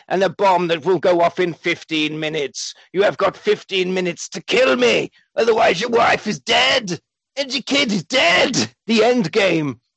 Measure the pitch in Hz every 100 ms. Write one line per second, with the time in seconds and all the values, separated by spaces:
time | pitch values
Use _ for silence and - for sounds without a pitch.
0 | - 180 190 143 196 180 175 165 139 185
1 | 190 175 170 - 180 151 175 165 - 160
2 | 151 151 156 156 131 - - - - 175
3 | 202 147 190 - - 208 - 190 180 185
4 | 180 165 - 185 - - 262 254 247 202
5 | - _ _ - 226 226 226 175 240 233
6 | - - 214 170 - 233 262 269 208 175
7 | _ _ _ - 277 262 - 277 285 196
8 | - 262 330 - - 247 - - - 226
9 | 220 247 165 208 190 165 147 120 _